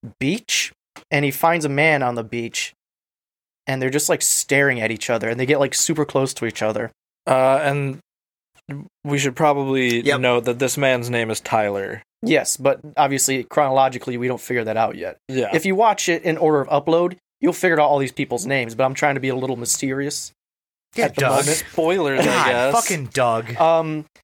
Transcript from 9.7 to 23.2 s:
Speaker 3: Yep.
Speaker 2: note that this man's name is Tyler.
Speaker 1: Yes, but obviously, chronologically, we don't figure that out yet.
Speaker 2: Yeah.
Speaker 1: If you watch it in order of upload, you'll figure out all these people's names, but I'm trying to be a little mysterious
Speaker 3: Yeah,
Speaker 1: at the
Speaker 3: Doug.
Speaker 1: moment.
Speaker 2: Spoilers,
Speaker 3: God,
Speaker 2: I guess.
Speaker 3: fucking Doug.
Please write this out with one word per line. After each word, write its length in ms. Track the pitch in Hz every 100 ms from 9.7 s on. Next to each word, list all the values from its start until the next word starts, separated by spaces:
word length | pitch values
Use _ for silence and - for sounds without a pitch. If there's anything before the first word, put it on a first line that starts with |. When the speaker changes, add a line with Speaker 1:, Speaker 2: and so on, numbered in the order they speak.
| 135 123 117
Speaker 3:
Yep. 180 | 135 135
Speaker 2:
note 240 | 127 120
that 140 | 123 120
this 180 | 131 -
man's 340 | 135 127 120
name 200 | 120 110
is 100 | 107
Tyler. 640 | - 113 104 98 98 107 - _
Speaker 1:
Yes, 340 | 113 147 - -
but 240 | 135 135 151 147
obviously, 480 | 139 135 131 131
chronologically, 720 | - - 143 131 131 123 - 120
we 120 | 127
don't 120 | 120
figure 240 | - 123
that 120 | 110 110
out 200 | 113 -
yet. 200 | 90 - -
Speaker 2:
Yeah. 220 | 131 107
Speaker 1:
If 140 | 160 190
you 80 |
watch 340 | 190 226 233 -
it 140 | 165
in 160 | 180 160
order 240 | 160 147 135
of 180 | 143 143
upload, 300 | 165 175 180 _ _
you'll 120 | 156
figure 260 | 170 185 156
out 80 | 147
all 100 | 143
these 140 | 135
people's 340 | - 135 120 120
names, 280 | 135 117
but 100 | 113
I'm 100 | 131
trying 200 | 135 147 139
to 40 |
be 80 | 131
a 80 | 127
little 200 | 131 120
mysterious 760 | 117 - 135 135 139 - - - _ _ _ _ _ -
Speaker 3:
Yeah, 100 | 208
Speaker 1:
at 80 |
the 60 | -
Speaker 3:
Doug. 180 | 131 -
Speaker 1:
moment. 200 | 143 156 -
Speaker 2:
Spoilers, 540 | - 165 190 147 135
Speaker 3:
God, 40 | - 175 135
Speaker 2:
I 40 |
guess. 220 | 120 127
Speaker 3:
fucking 320 | 233 - 170 123
Doug. 440 | 135